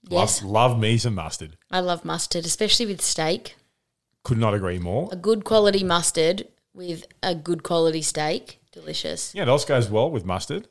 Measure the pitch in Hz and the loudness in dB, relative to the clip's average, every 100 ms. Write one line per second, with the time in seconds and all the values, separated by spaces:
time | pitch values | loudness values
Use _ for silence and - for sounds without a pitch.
0 | - 175 110 - 101 107 127 117 107 117 | -2 0 2 0 0 4 4 4 2 2
1 | 120 98 78 - 78 80 _ 185 180 170 | 2 -4 -6 -10 -14 -18 _ -4 -2 -4
2 | 165 165 - 175 165 - 214 - 226 190 | -4 -6 -4 -4 -4 -2 2 2 2 -4
3 | - - 160 175 - - _ _ _ _ | -4 -2 -2 -2 -6 -20 _ _ _ _
4 | _ _ - 117 113 101 95 90 87 107 | _ _ -2 2 2 2 -2 -4 -2 -4
5 | 180 185 196 220 - 220 208 196 185 175 | -4 -4 0 0 2 4 4 2 2 0
6 | 170 - 160 190 - _ _ 190 180 165 | 0 0 0 0 -6 _ _ -16 -10 -10
7 | - _ 196 165 151 170 - 170 165 160 | -12 _ -4 -4 -4 -4 0 2 2 2
8 | 151 - 151 165 - - _ - 156 156 | -4 -2 -2 -4 -8 -20 _ -20 -10 -8
9 | - 156 - - 139 143 - 135 107 107 | -6 -6 -8 -4 2 2 4 2 2 2
10 | 135 143 90 92 - 196 226 | 2 0 -4 -6 -4 -8 -8